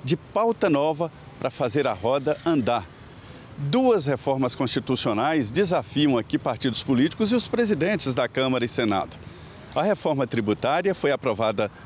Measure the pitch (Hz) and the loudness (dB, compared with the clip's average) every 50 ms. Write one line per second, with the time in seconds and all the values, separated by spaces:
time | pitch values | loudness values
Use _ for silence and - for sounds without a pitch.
0 | - 131 160 165 - - - 202 220 233 226 - - 196 156 139 143 156 160 143 | 0 -2 -2 -2 -4 -6 -2 0 2 2 2 2 2 2 4 4 2 2 0 0
1 | 170 160 - - - - - - - 127 - - 143 123 101 143 139 131 110 95 | -2 -6 -6 -10 -20 -20 -16 -6 -6 -6 -2 -2 -2 0 0 2 0 0 0 0
2 | 90 117 131 143 135 151 151 147 - 170 170 151 117 98 120 117 95 - - - | 0 2 2 2 2 0 -2 0 0 0 0 2 2 2 0 0 -2 -6 -16 -20
3 | - - - - - - - - - - - - 143 143 147 247 262 254 233 202 | -20 -20 -20 -20 -20 -20 -20 -20 -20 -18 -12 -8 -6 0 2 4 4 6 4 4
4 | 143 139 143 120 - - 135 131 135 127 - - 139 127 - 147 113 - 131 123 | 2 0 -2 -2 0 0 0 2 2 0 0 0 -2 0 0 -2 0 0 -2 0
5 | - 135 110 104 120 147 160 160 127 104 117 156 208 175 180 160 131 - - 147 | 0 0 0 2 2 2 2 2 0 0 0 0 0 2 2 0 0 -2 0 2
6 | 151 147 135 120 107 - - 143 - 147 123 113 - 131 113 - - - 139 120 | 2 4 4 2 0 0 -4 -2 -2 -2 -4 -2 -2 -4 -2 -2 -2 0 2 4
7 | - 165 - - 220 202 233 247 - - - 233 240 208 214 147 156 185 214 175 | 4 2 2 0 0 2 2 0 0 0 0 0 2 2 2 0 2 0 0 0
8 | - 139 127 123 127 113 - - 131 131 131 127 120 117 - - 123 110 101 95 | 0 -2 0 0 -2 0 0 0 0 2 2 2 0 0 0 0 0 2 2 0
9 | 78 - - - - - - - - - - - - - - 139 156 202 208 - | -2 -4 -8 -16 -18 -18 -18 -18 -20 -20 -20 -20 -20 -6 -4 -2 0 2 0 0
10 | - 175 151 139 139 117 - 117 110 101 104 - - 123 143 170 185 196 185 - | 0 0 0 0 0 -2 0 -2 0 0 0 0 2 0 0 2 0 0 -2 0
11 | - 143 143 127 - 131 110 95 113 110 110 101 107 101 - - - | 0 0 0 0 0 -2 0 0 0 0 2 0 -2 -4 -4 -12 -20